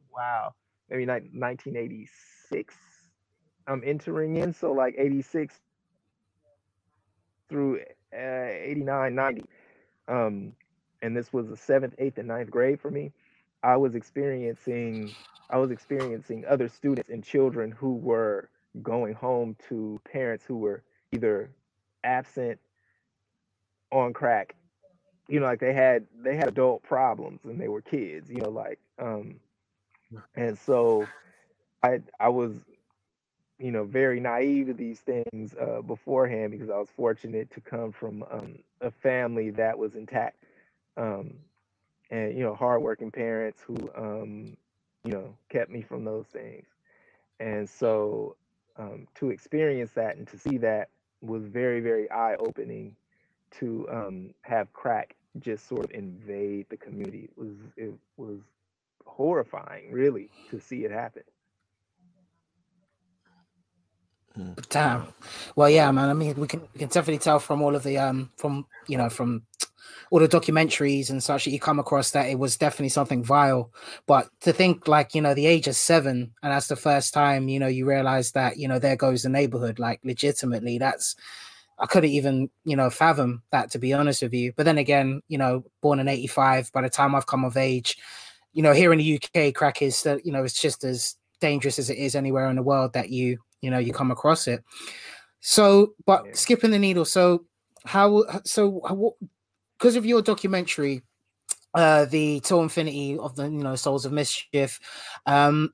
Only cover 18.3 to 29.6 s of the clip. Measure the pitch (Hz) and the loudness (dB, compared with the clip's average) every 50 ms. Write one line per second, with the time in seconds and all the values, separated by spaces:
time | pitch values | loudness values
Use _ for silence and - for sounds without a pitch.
18.3 | 101 95 - - _ _ _ _ - 120 113 117 113 120 120 104 110 113 127 127 | -2 -4 -6 -12 _ _ _ _ -16 -12 -8 -4 -4 -4 -4 -4 -6 -6 -4 -2
19.3 | 127 120 117 113 110 - - - 127 110 110 107 107 - - - - 135 131 117 | -2 -2 -2 -4 -8 -12 -12 -10 -8 -8 -8 -8 -10 -12 -14 -10 -8 -6 -4 -4
20.3 | 113 104 _ - 127 113 107 104 98 - _ _ _ _ _ - - 120 117 110 | -6 -6 _ -10 -8 -4 -4 -4 -4 -6 _ _ _ _ _ -10 -6 -2 0 0
21.3 | 104 98 - 139 - _ _ _ _ _ _ _ _ _ - 123 127 127 131 - | 0 -2 -4 -8 -16 _ _ _ _ _ _ _ _ _ -4 -4 -4 -4 -4 -8
22.3 | - - 123 117 110 - _ _ _ _ _ _ _ _ _ _ _ _ _ _ | -8 -8 -6 -6 -8 -10 _ _ _ _ _ _ _ _ _ _ _ _ _ _
23.3 | _ _ _ _ _ _ _ _ _ _ _ - 131 135 123 123 117 - 143 123 | _ _ _ _ _ _ _ _ _ _ _ -4 -2 0 0 -2 -2 -2 0 0
24.3 | 117 104 95 - - _ _ _ _ _ _ _ _ _ _ _ _ _ _ - | 0 0 -2 -6 -14 _ _ _ _ _ _ _ _ _ _ _ _ _ _ -4
25.3 | 143 147 139 127 120 107 131 127 135 135 131 127 123 117 107 _ _ 117 120 131 | -2 -2 0 -2 -2 -2 -2 0 2 4 4 4 4 2 0 _ _ -8 -6 -4
26.3 | 143 156 - 123 104 131 127 127 117 - _ - 151 131 131 123 107 107 110 104 | -2 -2 -2 -2 0 2 2 2 0 -2 _ -4 -2 0 0 0 -2 -4 -8 -14
27.3 | 98 98 - - 117 156 185 110 104 107 - - 165 139 107 85 76 80 78 - | -14 -16 -16 -14 -12 -10 -8 -8 -8 -8 -8 -6 -6 -6 -6 -6 -10 -14 -14 -12
28.3 | 117 120 107 104 110 113 113 - - - _ _ _ - 127 117 110 104 104 - | -10 -8 -8 -8 -8 -8 -10 -12 -12 -16 _ _ _ -12 -10 -8 -8 -10 -12 -14
29.3 | 95 - _ _ _ _ | -18 -20 _ _ _ _